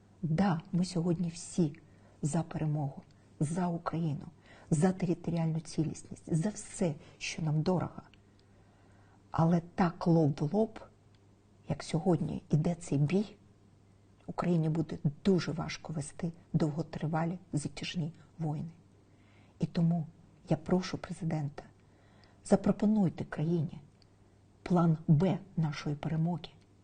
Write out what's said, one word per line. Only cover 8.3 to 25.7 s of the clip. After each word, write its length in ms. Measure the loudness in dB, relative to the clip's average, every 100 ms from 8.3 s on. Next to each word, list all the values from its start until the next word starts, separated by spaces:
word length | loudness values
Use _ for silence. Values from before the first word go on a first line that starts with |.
| _ _ -20 -20 _ -20 -20 -20 -20 -6
Але 320 | 2 4 2 0
так 320 | 0 0 0 4
лоб 300 | 4 4 2
в 140 | 0
лоб, 240 | 0 0 -4 -20 _ _ _ -20 -20 _ _ -8
як 140 | -6
сьогодні 600 | -4 -2 2 0 0 -6 0
іде 240 | 0 2
цей 240 | -2 -2 0
бій, 380 | 2 2 0 -8 -20 -20 -20 _ _ _ _ -20 -12
Україні 420 | -4 0 2 2
буде 300 | 0 -2 -2 -2 0
дуже 280 | 2 4 2
важко 400 | -4 -6 -8 -8
вести 400 | -8 -8 -6 -6 -6 -2
довготривалі 840 | 0 2 0 -4 -4 -2 0 -2 -4 -6
затяжні 600 | -4 -4 -8 -8 -4 -6 -8 -16 -6
війни. 300 | -4 -4 -6 -12 -20 -20 -20 -20 -20 -20 -20 -6
І 80 | -2
тому 400 | 2 2 2 -2 -10 -20 -10 -2
я 80 | -2
прошу 420 | 2 0 0 -6
президента, 640 | -8 -6 -4 -2 -4 -8 -16 -20 _ -20 -20 -20 -20 -14
запропонуйте 800 | 2 4 4 2 4 4 2 0
країні 560 | -6 -4 0 0 -2 -6 -20 _ -20 _ _ _ _ -10
план 340 | 0 4 4 4 4
Б 300 | 6 6 0 -4 -2
нашої 400 | -2